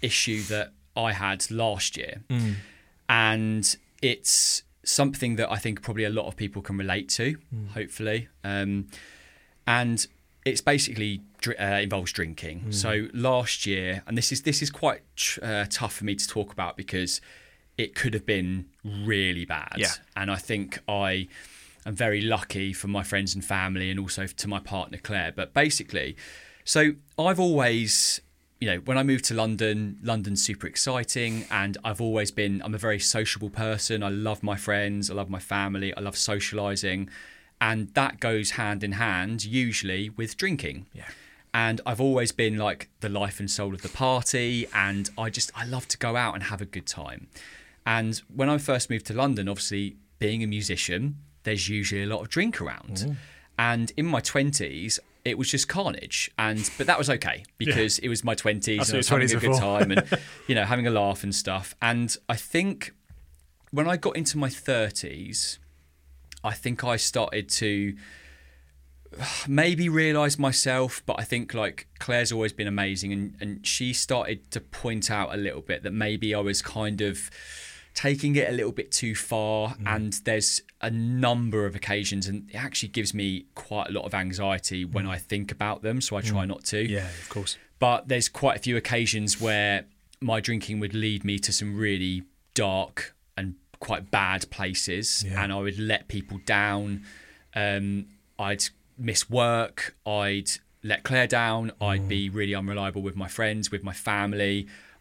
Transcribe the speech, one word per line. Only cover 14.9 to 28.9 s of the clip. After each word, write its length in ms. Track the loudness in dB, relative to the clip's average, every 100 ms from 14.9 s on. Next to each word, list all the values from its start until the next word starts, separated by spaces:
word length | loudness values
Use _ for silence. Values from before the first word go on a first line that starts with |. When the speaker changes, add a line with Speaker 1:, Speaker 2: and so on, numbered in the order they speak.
| 0 _ -2
Speaker 1:
tr-, 240 | -2 -2
uh, 220 | -2 -2 0
tough 260 | -2 -4
for 100 | -4
me 100 | -4
to 120 | -2 -2
talk 260 | -2 -4
about 240 | -4 -6 -6
because 440 | -4 -2 -2 -2 -6 -20 -20 _ _ -6
it 180 | -6
could 200 | -2 -2
have 120 | -2 0
been 400 | 0 2 -2 -6 _
really 600 | -8 -4 0 2 2 0
bad. 300 | -2 -6 -4 0
Speaker 2:
Yeah. 160 | 0 0 -8 -6
Speaker 1:
And 140 | -2
I 60 | -2
think 420 | -2 -2 -2 -6 -2
I 400 | 0 2 0 -4 -12 -20 -20 -20 -14 -8
am 80 |
very 260 | 0 2 2
lucky 520 | 2 0 -2 -4 -4
for 160 | -4 -2
my 140 | -2
friends 320 | 0 0 0
and 100 | -2
family 460 | -2 0 0 -2 -2
and 80 | -2
also 260 | -4 -4 -6
to 220 | -6 -4
my 100 | -4
partner, 380 | -4 -6 -6 -10
Claire. 300 | -4 -2 -2
But 200 | -4 -2
basically, 640 | 2 4 2 -2 -4 -4 -6 -14 -18 -20 -12
so 280 | 0 4 4 2 -8 0
I've 220 | 2 4
always, 800 | 4 6 4 4 4 4 2 0 -6 _ _ -4
you 80 | -2
know, 100 | 0
when 200 | 0